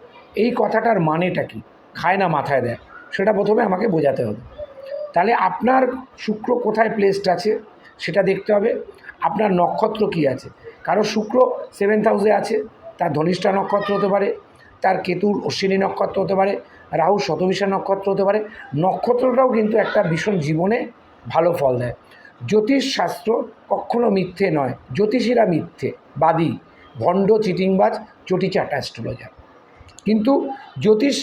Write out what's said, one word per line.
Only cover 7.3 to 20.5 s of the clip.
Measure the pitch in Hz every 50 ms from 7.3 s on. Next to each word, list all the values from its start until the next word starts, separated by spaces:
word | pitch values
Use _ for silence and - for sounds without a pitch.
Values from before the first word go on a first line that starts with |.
| 175
আছে, | 170 - 214 220 - - - - - - - - -
সেটা | - - 160 202 190 190
দেখতে | 190 185 - - 208
হবে। | 202 208 240 269 - - - - - - - - - - 170
আপনার | - 196 214 208 185 175
নক্ষত্র | 175 - - - - - - - 214 - -
কী | 165 147 135
আছে, | 127 131 - - - - - - - - -
কারো | 156 170 208 208 208 -
শুক্র | 220 202 - - 254 254 - - - - - - -
সেভেন্থ | 202 202 214 214 202 226
হাউসে | 214 202 196 214 202 -
আছে, | - - 226 - - 220 - - - - - -
তার | 175 165 135 147
ধনিষ্ঠা | 160 175 180 - - 202 190 196
নক্ষত্র | 190 - 202 202 202 202 202
হতে | 196 208 196 196
পারে, | 202 196 - - - - - - - - - - -
তার | - 190 190 180 -
কেতুর | 185 175 170 196 208 202 - - 151
অশ্বিনী | - - 202 190 190 190 190
নক্ষত্র | 190 - - 202 - - 196 190
হতে | 165 196 190
পারে, | 190 202 196 - - - - - - - - 156
রাহু | 160 180 202 202 196
শতভিষা | - 156 147 180 185 190 - 196 190 196
নক্ষত্র | 185 - - 196 196 196 202
হতে | 196 - 196 196
পারে। | 208 214 214 - - - - - 139 143 170
নক্ষত্রটাও | 185 180 - - 240 240 247 262 254 233 254 262 233 214
কিন্তু | 226 214 208 226 214 190
একটা | - - 214 196 165
ভীষণ | 165 160 - 214 202 180 139
জীবনে | 156